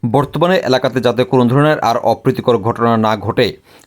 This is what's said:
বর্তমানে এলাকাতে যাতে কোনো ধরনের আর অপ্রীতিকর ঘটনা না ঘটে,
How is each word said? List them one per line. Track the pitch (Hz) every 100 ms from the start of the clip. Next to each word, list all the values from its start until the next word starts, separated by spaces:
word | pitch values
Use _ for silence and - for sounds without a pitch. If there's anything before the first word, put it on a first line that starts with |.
| 123
বর্তমানে | 131 135 156 175 185
এলাকাতে | - 127 135 123
যাতে | 120 113
কোনো | 127 131 120
ধরনের | 131 151 156
আর | 113 117
অপ্রীতিকর | 110 110 - 123 - 117
ঘটনা | 104 117 117 113
না | 110 110
ঘটে, | 98 117 110 - _ -